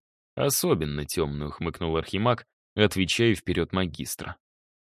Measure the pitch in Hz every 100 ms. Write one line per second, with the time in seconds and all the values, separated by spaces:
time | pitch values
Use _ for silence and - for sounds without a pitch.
0 | _ _ _ - 139 - 180 95 76 73
1 | 73 90 73 71 73 - 82 - 82 80
2 | - 95 120 120 - _ _ 101 104 95
3 | 87 - 117 95 - 85 80 95 87 -
4 | - - - - _ _ _ _ _